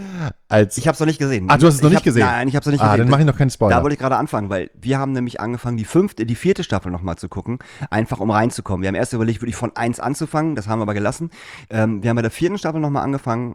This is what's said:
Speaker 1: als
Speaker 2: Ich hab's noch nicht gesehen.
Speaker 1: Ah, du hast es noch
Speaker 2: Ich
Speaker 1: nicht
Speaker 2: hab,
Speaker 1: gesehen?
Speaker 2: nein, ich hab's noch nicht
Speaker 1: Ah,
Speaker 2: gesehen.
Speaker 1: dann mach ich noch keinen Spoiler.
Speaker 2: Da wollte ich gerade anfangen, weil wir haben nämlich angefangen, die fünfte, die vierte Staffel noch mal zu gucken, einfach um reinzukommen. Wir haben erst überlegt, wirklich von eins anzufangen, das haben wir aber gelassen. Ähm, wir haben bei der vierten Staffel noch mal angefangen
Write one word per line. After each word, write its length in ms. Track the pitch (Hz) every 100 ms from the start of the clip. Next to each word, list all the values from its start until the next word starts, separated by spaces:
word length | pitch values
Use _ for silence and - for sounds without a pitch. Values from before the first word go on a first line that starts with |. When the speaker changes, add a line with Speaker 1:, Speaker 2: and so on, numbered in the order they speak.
| 196 185 156 - -
Speaker 1:
als 300 | 107 104 -
Speaker 2:
Ich 100 | 139
hab's 100 | 151
noch 80 | 156
nicht 120 | 156
gesehen. 280 | 139 120 92
Speaker 1:
Ah, 80 | 139
du 80 | 165
hast 80 |
es 80 | 143
noch 60 | 151
Speaker 2:
Ich 40 |
Speaker 1:
nicht 40 | 190
Speaker 2:
hab, 60 |
Speaker 1:
gesehen? 200 | 165 117 123
Speaker 2:
nein, 220 | 120 131
ich 80 | 139
hab's 80 | 147
noch 60 |
nicht 80 | 143
Speaker 1:
Ah, 100 | 107
Speaker 2:
gesehen. 80 | 104
Speaker 1:
dann 100 | 123
mach 80 | 143
ich 80 | 151
noch 100 | -
keinen 140 | 135
Spoiler. 260 | - 107 117
Speaker 2:
Da 60 |
wollte 120 | 143
ich 60 | 143
gerade 160 | 131 123
anfangen, 320 | 147 117 101
weil 220 | 95 82
wir 240 | - 117 135
haben 140 | 135
nämlich 280 | 131 123 -
angefangen, 360 | 107 120 123 117
die 80 |
fünfte, 400 | 107 160 202 -
die 100 | 117
vierte 300 | 120 180 196
Staffel 260 | 175 98 92
noch 120 | 87
mal 140 | 90 82
zu 120 | 92
gucken, 300 | - 107 120 - - 139
einfach 300 | 107 - 127
um 100 | 104
reinzukommen. 500 | 107 117 - - 92
Wir 60 | 95
haben 60 |
erst 180 | 95 123
überlegt, 300 | 117 113 110
wirklich 140 | 120 -
von 200 | 120 -
eins 240 | 117 120
anzufangen, 540 | 120 143 156 156 160
das 140 | 139 101
haben 100 | 113
wir 60 |
aber 100 | 104
gelassen. 360 | 104 104 131 165 - - - -
Ähm, 340 | 110 110 107
wir 60 | 110
haben 60 | 117
bei 60 |
der 80 | 117
vierten 260 | - 170 196
Staffel 220 | 170 160
noch 100 | 151
mal 120 | 139
angefangen 520 | 98 139 - 117 120